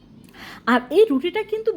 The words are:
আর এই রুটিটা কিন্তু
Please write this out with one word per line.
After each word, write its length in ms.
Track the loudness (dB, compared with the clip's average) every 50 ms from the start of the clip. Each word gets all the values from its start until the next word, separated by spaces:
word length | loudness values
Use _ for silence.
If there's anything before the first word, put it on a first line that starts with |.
| -20 -20 -20 -20 -20 -20 -20 -20 -20 -20 -20 -6 -2 0 0
আর 80 | 0 0 2 4
এই 60 | 4 4 4
রুটিটা 300 | 4 0 -2 -2 -4 -4 -4 -4
কিন্তু 180 | -4 -4 -2 -2 -2